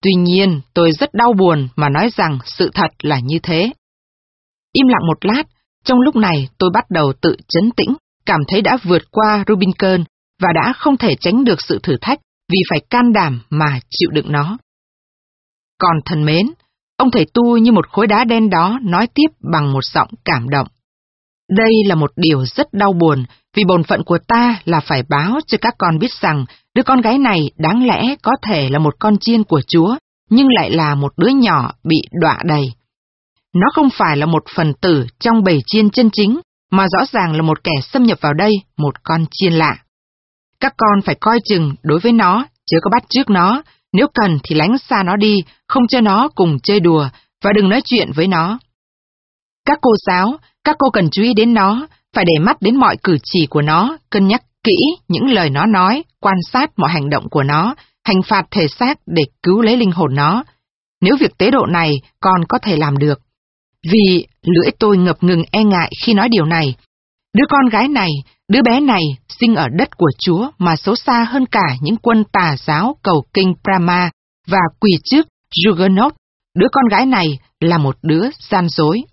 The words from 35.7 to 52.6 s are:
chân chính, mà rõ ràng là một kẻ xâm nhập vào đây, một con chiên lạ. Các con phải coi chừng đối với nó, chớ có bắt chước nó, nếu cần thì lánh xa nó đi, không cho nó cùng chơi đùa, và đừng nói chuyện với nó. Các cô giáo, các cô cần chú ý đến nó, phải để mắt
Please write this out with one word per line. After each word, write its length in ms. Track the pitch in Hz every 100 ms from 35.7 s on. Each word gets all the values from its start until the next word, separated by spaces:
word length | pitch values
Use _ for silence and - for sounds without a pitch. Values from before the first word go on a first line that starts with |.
| 220 214
chân 200 | 202 226
chính, 280 | 208 202 277 - _ _
mà 160 | 190 190
rõ 160 | 185 -
ràng 240 | 233 175 156
là 60 |
một 220 | 160 156
kẻ 80 | - 147
xâm 200 | - 277
nhập 160 | 240 180
vào 140 | 151
đây, 180 | 151 208 208 - -
một 280 | 147 -
con 200 | - 165 160
chiên 220 | - 190
lạ. 240 | 165 151 - _ _ _ _ _ _ _ _
Các 140 | 269 -
con 260 | 220 202
phải 100 | 196 151
coi 200 | 214 233 -
chừng 260 | 196 156 135
đối 160 | 156 156
với 140 | 226
nó, 340 | 233 185 202 - _ -
chớ 120 | 165
có 80 | 196
bắt 120 | 233 -
chước 220 | 247 269
nó, 320 | 190 180 254 - _ _
nếu 140 | 185 285
cần 240 | - 208 151
thì 100 | -
lánh 240 | 156 160 254
xa 240 | - 226 175
nó 100 | 208
đi, 200 | 214 202 170 _ _
không 180 | 269 240
cho 120 | 254
nó 280 | 214 190 285
cùng 240 | - 175 139
chơi 180 | 220 208
đùa, 280 | 170 160 139 - _ _
và 80 | 202
đừng 140 | 214 196
nói 120 | 226
chuyện 280 | - 240 175
với 120 | 143 180
nó. 320 | 175 170 233 _ _ _ _ _ _ _ _ _ _ -
Các 120 | 294
cô 80 | 262 208 -
giáo, 300 | 180 196 302 _ _
các 120 | - 294
cô 120 | 269
cần 200 | 214 165
chú 120 | 196
ý 120 | 226
đến 200 | 220 233
nó, 320 | 226 190 226 311 _ _
phải 120 | -
để 200 | 170 160
mắt 180 | 180 302